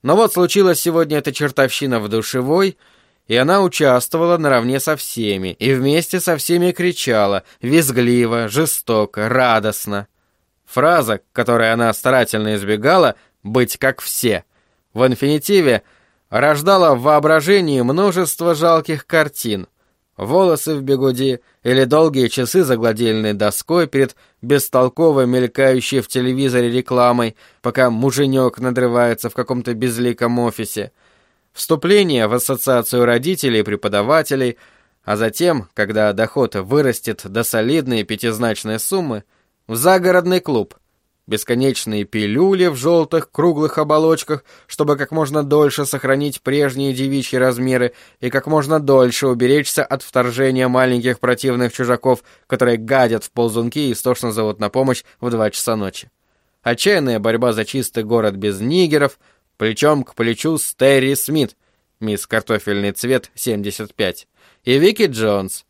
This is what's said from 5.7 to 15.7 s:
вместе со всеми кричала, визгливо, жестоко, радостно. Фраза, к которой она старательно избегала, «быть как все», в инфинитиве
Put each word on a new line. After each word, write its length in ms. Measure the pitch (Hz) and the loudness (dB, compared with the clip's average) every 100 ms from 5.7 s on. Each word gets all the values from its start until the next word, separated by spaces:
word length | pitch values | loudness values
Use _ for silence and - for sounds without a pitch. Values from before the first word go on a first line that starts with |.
вместе 460 | 131 135 156 165 185 | 0 2 0 0 -4
со 160 | 180 156 | -2 -2
всеми 360 | - 170 175 | 0 0 0
кричала, 720 | 180 180 - - 110 101 98 - _ | 0 -4 -2 -2 0 2 -2 -6 _
визгливо, 880 | 120 160 139 123 120 123 117 117 110 | 0 0 2 0 2 2 2 -2 -2
жестоко, 800 | 120 160 - - 110 104 - 107 | -2 -2 -4 -2 0 0 -4 -2
радостно. 760 | 123 127 110 107 101 - 101 101 _ _ _ _ _ _ | 2 2 2 0 -6 -8 -8 -10 _ _ _ _ _ _
Фраза, 540 | - 147 170 113 101 | 0 2 2 0 -6
к 40 | _ | _
которой 400 | - 117 117 113 | -4 0 2 2
она 220 | 117 117 | 2 0
старательно 600 | 107 127 131 120 107 107 107 | 0 2 2 2 -2 -2 -4
избегала, 600 | 101 107 123 185 143 - _ _ | -2 0 2 4 4 0 _ _
«быть 340 | 101 120 120 - | -4 0 0 0
как 240 | 135 131 | -2 -4
все», 420 | - - 120 92 _ _ _ _ _ | -8 -4 -2 -2 _ _ _ _ _
в 140 | 107 131 | 0 0
инфинитиве 760 | 123 139 151 - 202 151 | 2 0 -2 2 2 4